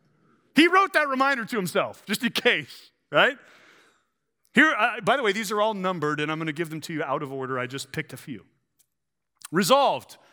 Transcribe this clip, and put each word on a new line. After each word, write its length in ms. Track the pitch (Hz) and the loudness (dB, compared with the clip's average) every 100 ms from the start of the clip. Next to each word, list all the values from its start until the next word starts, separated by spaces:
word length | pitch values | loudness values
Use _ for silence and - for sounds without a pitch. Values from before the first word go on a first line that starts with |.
| _ _ _ _ _ - | _ _ _ _ _ 4
He 120 | 339 | 4
wrote 260 | 381 392 | 4 2
that 140 | 320 294 | 2 0
reminder 380 | 262 269 269 214 | 0 0 0 -4
to 100 | 233 | -4
himself, 480 | 180 202 127 101 - | -2 -2 -2 -6 -8
just 160 | 202 | -4
in 80 | 233 | -4
case, 600 | - 247 185 147 - - _ _ | 0 0 0 -2 -16 -20 _ _
right? 260 | 147 214 269 - - - _ _ _ _ _ _ _ _ - | 2 2 2 -12 -20 -20 _ _ _ _ _ _ _ _ 4
Here, 180 | 311 247 | 4 4
uh, 260 | 233 226 | 0 0
by 160 | 202 262 | 0 2
the 60 | |
way, 100 | 226 | 2
these 180 | 196 202 | -2 -2
are 100 | 208 | 0
all 140 | 214 208 | 0 0
numbered, 440 | 185 180 147 147 | -2 -2 -2 -2
and 120 | 147 | -2
I'm 80 | 156 | -4
gonna 120 | 160 | -6
give 200 | 147 165 | -6 -6
them 100 | 160 | -8
to 120 | - | -8
you 100 | 160 | -6
out 180 | 151 139 | -4 -4
of 100 | 147 | -6
order. 280 | 135 131 131 | -8 -6 -6
I 80 | 123 | -6
just 240 | 135 - | -8 -10
picked 200 | - 151 | -10 -10
a 60 | 131 | -12
few. 300 | - 110 - _ _ _ _ _ _ _ _ _ - | -14 -14 -16 _ _ _ _ _ _ _ _ _ -6
"Resolved 680 | 156 180 262 262 147 - - _ | -2 2 4 2 0 -8 -20 _